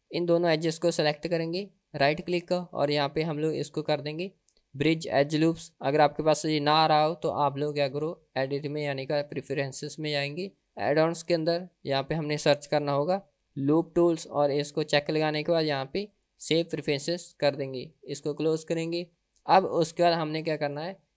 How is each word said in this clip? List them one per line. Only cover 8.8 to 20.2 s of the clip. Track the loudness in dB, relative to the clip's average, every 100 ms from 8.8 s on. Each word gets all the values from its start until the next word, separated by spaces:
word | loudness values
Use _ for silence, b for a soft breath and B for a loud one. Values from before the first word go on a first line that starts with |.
यानी | -4 -4 -2
का | -4
प्रेफरेंसेस | -2 -8 -6 -4 -4 -6 -8 -6
में | -4
जाएंगे, | -2 -4 -6 -10 _ _ -4
एडॉन्स | 0 4 2 0
के | 0
अंदर | 0 0 -2 -4 _ -4
यहाँ | -2
पे | -2
हमने | -4 -2 0
सर्च | 2 2 0
करना | -2 0
होगा | 0 0 -2 -4 _ _ -2
लूप | 2 2 2
टूल्स | 2 2 2 -2
और | 0 2
इसको | 0 -2 -4
चेक | 0 0 0
लगाने | 0 0 -2
के | 0
बाद | 0
यहाँ | 0 -2 -4
पे | -6 -8 _ _ -6
सेव | 0 0 0
प्रेफरेंसेस | -4 -2 -2 -2 -4 -8 -2
कर | -2 0
देंगे, | -6 -8 -12 _
इसको | -12 -8 -6
क्लोज | -2 0 0
करेंगे। | -2 -4 -4 -6 -8 _ _ _ 4
अब | 4
उसके | 4 0 0 2
बाद | 2
हमने | 2